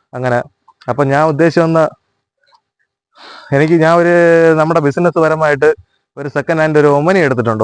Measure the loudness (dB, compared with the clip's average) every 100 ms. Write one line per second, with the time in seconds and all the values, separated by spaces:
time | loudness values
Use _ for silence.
0 | _ -8 -4 -4 -6 _ _ _ -8 -4
1 | -2 0 0 0 0 0 0 0 -2 -6
2 | _ _ _ _ _ _ _ _ _ _
3 | _ _ -20 -20 -4 0 2 2 2 2
4 | 2 2 2 4 2 2 0 0 -2 0
5 | -2 0 0 0 -2 0 0 -2 _ _
6 | _ -14 -10 -6 -4 -2 0 2 2 2
7 | 0 0 0 -2 -2 0